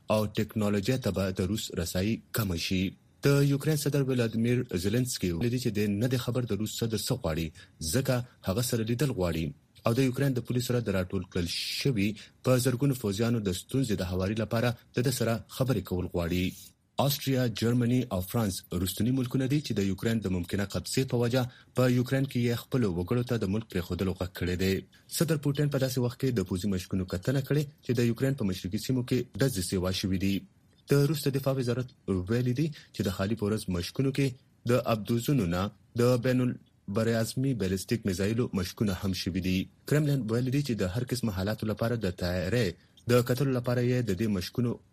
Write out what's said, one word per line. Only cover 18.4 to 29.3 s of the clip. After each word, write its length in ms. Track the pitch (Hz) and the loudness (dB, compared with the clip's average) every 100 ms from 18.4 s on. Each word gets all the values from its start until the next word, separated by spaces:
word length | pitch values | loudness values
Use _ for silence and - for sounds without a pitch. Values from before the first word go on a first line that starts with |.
| 107 92 - | 0 -2 -6
وروستني 400 | 87 92 - 110 131 | -4 -2 0 0 0
ملکونه 300 | 127 135 135 | 0 0 0
دي 120 | 147 | 0
چې 100 | 147 104 | 0 0
د 40 | 98 | 0
یوکرین 340 | 95 113 113 | 0 0 0
د 100 | 101 90 | 0 -2
ممکنه 300 | 87 98 98 | -2 -2 -2
قبضې 360 | 92 - - 131 | -4 -2 -2 0
په 60 | 123 | 2
وجه 200 | 120 127 123 - - - | 2 2 0 -6 -8 2
په 60 | 127 123 | 4 4
یوکرین 300 | 123 135 135 | 2 0 0
کې 140 | 123 120 | 0 0
یې 160 | 117 | 0
خپلو 260 | - 135 110 | -2 0 0
وګړو 300 | 85 90 123 123 | 0 0 0 0
ته 60 | 120 | 0
د 80 | 101 | 0
ملک 120 | 107 - | -2 -2
پرېښودلو 460 | 92 - 90 95 90 | -4 -2 -2 -2 -2
غږ 120 | 90 - | -4 -4
کړی 160 | 87 90 | -2 0
دی. 120 | 95 95 - - - - | 2 0 -2 -18 -8 0
صدر 200 | 160 156 | 2 2
پوتین 260 | 143 143 147 | 0 0 0
په 80 | 143 | 2
داسې 140 | 131 127 120 | 0 0 -2
وخت 120 | - | 0
کې 80 | 135 117 | 0 0
د 100 | 92 | 0
پوځي 180 | 95 101 92 | -2 0 -2
مشکونو 300 | - 95 92 | -2 -4 -2
کتنه 300 | 90 - 135 135 | -4 0 -2 0
کړې 160 | 143 147 - - | 0 -2 -8 -4
چې 60 | 117 | 2
د 120 | 120 | 2
یوکرین 280 | 113 135 135 | 2 0 0
په 80 | 101 | -2
مشرقي 300 | 92 92 104 - | -2 -4 -4 -2
سیمو 180 | 127 123 | -2 0
کې 100 | 127 123 | -2 -2